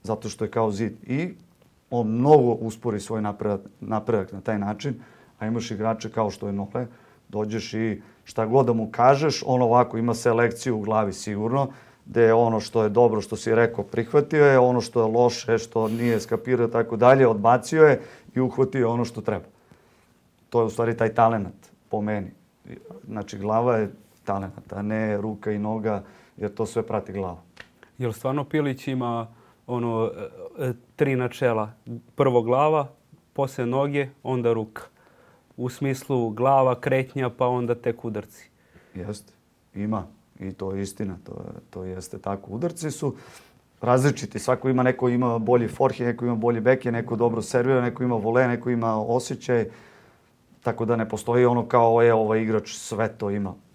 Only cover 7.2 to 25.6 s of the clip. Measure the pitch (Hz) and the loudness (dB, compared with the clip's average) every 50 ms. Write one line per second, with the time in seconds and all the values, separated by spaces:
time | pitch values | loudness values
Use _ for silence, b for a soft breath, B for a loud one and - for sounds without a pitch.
7.2 | b _ - 104 107 104 110 113 101 - - 110 113 113 104 - B B B B | b _ -6 -6 -4 -4 -4 -6 -6 -6 -6 -4 -2 -4 -4 -6 B B B B
8.2 | B - - - 110 110 120 135 127 120 117 113 110 107 - - 120 131 139 139 | B -10 -4 -4 -2 4 4 4 4 4 2 0 -2 -4 0 4 6 6 6 6
9.2 | 156 151 135 - - - 127 127 123 113 120 120 120 120 - 113 117 120 113 110 | 2 -2 -2 -2 -2 -2 0 2 4 4 4 4 4 2 -2 -2 -2 -2 -2 2
10.2 | - 123 113 113 120 113 117 - - 131 117 107 101 107 110 110 107 98 87 - | 2 2 4 4 2 0 0 -4 -4 -4 -4 -2 -2 0 0 0 0 0 -4 -8
11.2 | - 107 104 101 107 117 127 139 139 135 135 B B B B B B - 98 117 | -8 -8 -6 -4 -2 -2 0 0 -2 -2 -6 B B B B B B -4 2 4
12.2 | 117 110 113 117 120 117 113 107 107 - - 117 107 107 101 120 120 117 110 107 | 6 6 6 6 4 4 2 -2 -4 -2 0 0 0 2 4 4 4 4 4 0
13.2 | 101 - 110 101 - 113 113 113 117 113 - - 101 - - 113 113 - - 147 | -4 -6 -8 -6 -2 0 2 4 4 2 0 -6 -8 -4 -4 -4 -4 2 2 2
14.2 | 143 - 160 151 147 139 135 127 123 127 123 120 110 - - 123 113 110 110 120 | 2 4 4 6 6 8 8 6 6 6 2 0 -2 -2 0 0 0 2 4 4
15.2 | 123 120 117 - - - 117 110 113 - - 113 110 110 113 117 120 120 113 107 | 2 2 2 -2 -2 0 0 0 -2 -2 -2 -2 0 0 -2 -2 0 0 0 0
16.2 | - - 113 113 - 127 127 117 120 117 117 117 113 113 117 107 123 123 135 135 | -2 -4 -6 -4 0 -2 0 0 0 0 0 -2 -2 -2 0 6 8 8 8 8
17.2 | 131 117 110 104 101 113 123 123 - - 160 160 156 151 131 - B B B B | 8 6 4 4 4 4 4 4 2 -2 6 8 8 8 8 2 B B B B
18.2 | B B _ 127 131 123 - - 135 131 - 135 120 113 117 120 117 117 - 110 | B B _ -2 -2 0 2 0 -2 0 2 0 0 0 2 0 -2 -4 -6 -6
19.2 | 104 - 107 90 - - b b b b b b b b b b b b b b | -4 -4 -4 -4 -8 -14 b b b b b b b b b b b b b b
20.2 | b _ _ _ _ _ - 117 113 107 - - 117 113 117 117 117 110 110 - | b _ _ _ _ _ 0 0 0 2 0 -2 -2 -2 0 0 -2 0 4 4
21.2 | 113 113 117 107 98 87 - - - _ _ _ _ _ - 107 104 107 107 104 | 4 4 4 0 -4 -6 -10 -16 -20 _ _ _ _ _ -6 -4 -4 -4 -4 -4
22.2 | 92 - - _ _ _ _ _ _ - - - - - - 95 - - 107 107 | -6 -10 -14 _ _ _ _ _ _ -20 -20 -18 -18 -20 -20 -18 -16 -12 -12 -12
23.2 | 98 - - 98 98 107 127 117 120 127 120 110 107 98 - - _ _ _ _ | -10 -10 -12 -8 -4 -2 0 2 2 2 2 0 0 -4 -6 -16 _ _ _ _
24.2 | _ - 98 98 98 95 - - - - 95 98 101 104 110 110 110 107 104 101 | _ -6 -6 -4 -6 -8 -12 -16 -16 -12 -10 -8 -6 -6 -4 -4 -2 -2 -4 -4
25.2 | 101 110 107 101 - 110 107 104 | -4 -8 -10 -8 -6 -6 -6 -4